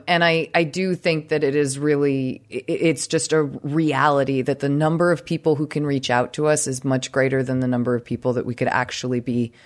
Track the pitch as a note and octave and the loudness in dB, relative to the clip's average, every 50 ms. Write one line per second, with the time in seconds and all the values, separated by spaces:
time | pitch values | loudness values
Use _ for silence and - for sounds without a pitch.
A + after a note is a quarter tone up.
0 | - - F3 E3+ E3+ E3+ E3 E3 D#3 - - E3+ E3+ D3+ C#3 F3+ F#3 F#3+ F3+ E3+ | -2 0 2 4 4 4 4 2 0 0 0 0 0 0 0 -2 -2 -2 -2 -2
1 | - F3+ E3 D#3 D3+ - D#3 D3+ D3+ C#3 C3+ D3 D3 C#3 C3 C#3 C#3+ D3+ D3+ C#3+ | 0 0 0 0 -2 -2 0 0 2 2 2 2 2 0 0 -2 0 0 2 2
2 | C#3+ C#3+ C#3 C3+ C3 C3 - - - _ - B2 - - E3 - D#3 E3 D#3 - | 2 2 2 0 -2 -4 -6 -8 -12 _ -10 -8 -6 -4 -2 0 2 2 2 0
3 | - - - D#3+ - - D#3 D#3 D#3 C#3+ C#3 - - C#3+ C#3 D#3+ D#3+ D3+ C#3+ C3 | -2 -2 -2 -2 0 0 0 0 0 0 -4 -8 -8 -4 0 0 2 2 2 2
4 | C#3 D3+ D3 C#3 C#3 C3 C#3 C3 B2 - C#3+ D3 - C#3 C#3+ D3 D#3 D#3 D#3+ E3 | 2 4 4 2 2 2 0 0 0 -2 -2 -2 -2 0 0 2 2 2 2 2
5 | F3 F3 F3 E3 - - E3+ D3+ - E3 D3+ C3+ D#3 D3 - D3+ D3 D3 C#3 C3+ | 2 2 2 0 -2 -4 -6 -2 0 0 0 2 0 -2 -4 -2 -2 0 -2 -2
6 | B2+ - B2 A#2+ B2 B2 - - D3+ D3+ D3+ D3 - C#3+ C3 B2+ - C#3 C3 B2+ | 0 0 0 0 0 -2 -2 -2 0 2 2 2 0 -2 -6 -4 -2 -2 -2 -2
7 | B2+ - - C#3 C3 C3+ C3 C3+ C3 B2 C3 B2+ C3 B2+ B2+ B2 B2 A#2+ B2 A#2+ | -2 -2 0 0 2 2 2 0 0 0 -2 0 0 0 0 0 0 0 -2 -2
8 | A#2 - B2 A#2 - C3 B2 B2 - - A#2+ - C3+ A#2 - - B2 B2 - - | -2 -4 -8 -4 -2 -2 -2 -2 -2 -4 -4 -4 -2 0 0 0 -2 -4 -6 -8
9 | - B2+ B2+ B2 A#2 - A#2+ A#2+ A#2+ A2+ - _ - | -6 -4 -4 -4 -4 -2 -2 -2 -2 -4 -6 _ -20